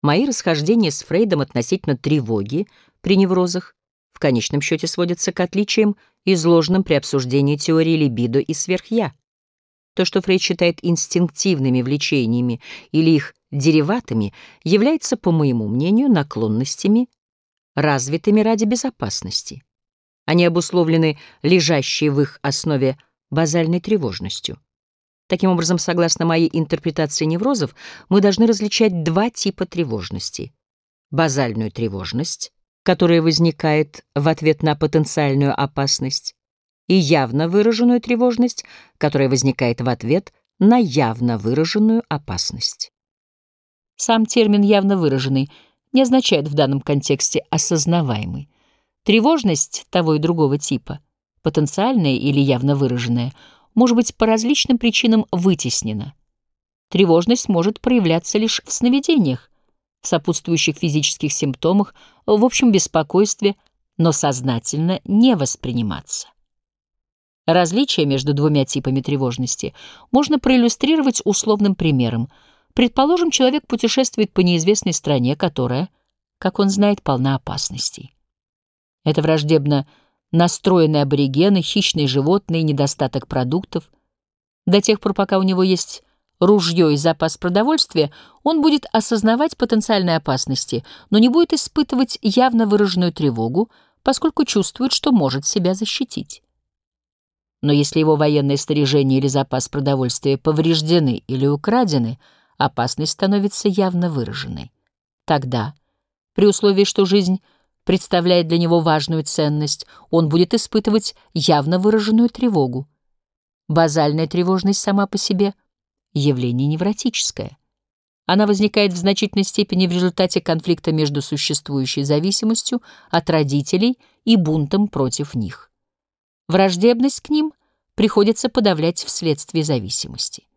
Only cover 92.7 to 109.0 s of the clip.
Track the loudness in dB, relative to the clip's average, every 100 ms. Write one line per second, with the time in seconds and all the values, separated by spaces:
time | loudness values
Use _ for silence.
92.7 | 2 2 0 -2 0 -2 0 -2 -2 -4
93.7 | _ _ _ -4 0 -2 -2 -2 0 -2
94.7 | -2 -4 -2 2 2 2 -2 -4 -2 -2
95.7 | -2 -4 -6 -8 -8 -12 -16 _ _ _
96.7 | _ _ _ _ _ _ _ _ _ 0
97.7 | 2 2 0 2 4 2 2 0 -2 -2
98.7 | 0 2 2 2 2 2 0 -2 -4 -6
99.7 | -4 -2 0 -2 -2 -2 -2 0 0 2
100.7 | 0 2 2 2 -2 _ -2 0 0 0
101.7 | 0 2 0 -2 -6 _ _ _ _ -4
102.7 | -2 -4 -4 -6 -2 0 0 0 -2 -2
103.7 | 0 0 0 -2 -2 -6 -8 -10 -12 -14
104.7 | _ _ _ _ _ -2 -2 -2 -4 -4
105.7 | -10 _ _ _ _ _ 2 2 4 0
106.7 | 2 0 2 2 2 2 -2 _ _ _
107.7 | _ -2 -2 0 0 2 2 2 0 2
108.7 | 2 2 0